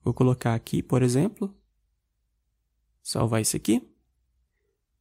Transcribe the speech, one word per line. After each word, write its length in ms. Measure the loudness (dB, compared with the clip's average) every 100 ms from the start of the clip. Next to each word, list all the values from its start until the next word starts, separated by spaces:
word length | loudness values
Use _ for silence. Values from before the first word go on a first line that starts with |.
Vou 120 | -6 0
colocar 400 | 2 2 -2 -4
aqui, 280 | -2 -6
por 200 | -2 0
exemplo, 520 | 2 2 0 -2 -10 -10 _ _ _ _ _ _ _ _ _ _ _ _ _ _
salvar 400 | -8 -2 0 0
isso 120 | -2 -2
aqui. 320 | 0 0 0 _ _ _ _ _ _ _ _ _ _ _